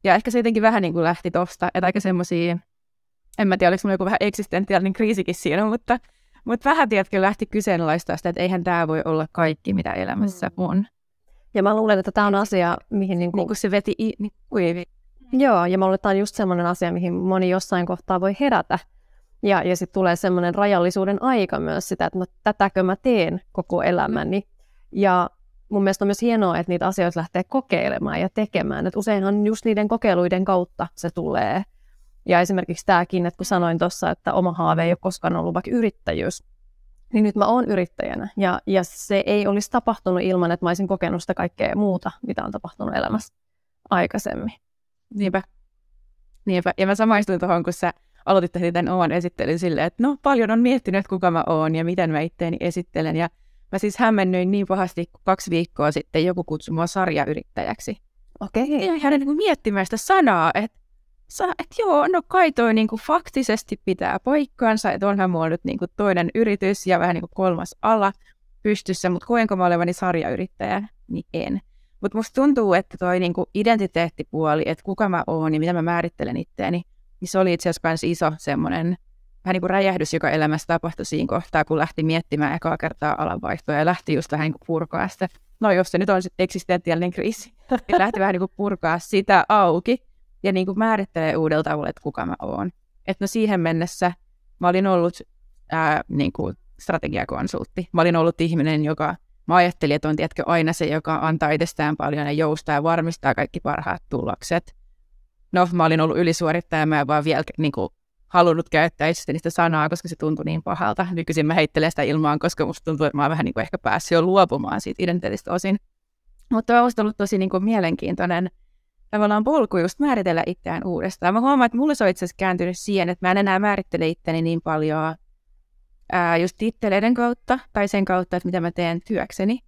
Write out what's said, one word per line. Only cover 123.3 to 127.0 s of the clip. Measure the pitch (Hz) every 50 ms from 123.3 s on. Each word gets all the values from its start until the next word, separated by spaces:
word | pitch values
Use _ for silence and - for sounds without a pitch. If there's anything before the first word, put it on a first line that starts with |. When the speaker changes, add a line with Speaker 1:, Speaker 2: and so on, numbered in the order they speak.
Speaker 1:
en | 185
enää | 202 202 196 190 190
määrittele | 208 208 202 196 185 _ - 170 165
itteni | 160 165 _ _ - 165 165
niin | 165 165 165 165
paljon, | _ 170 156 156 156 156 151 156 156 160 160 _ _ _ _ _ _ _ _ _ _ _ _ _ _ _ _ _ _ -
ää, | - 180 175 170 170
just | 165 175 180 -
titteleiden | _ 214 226 - _ - 208 190 202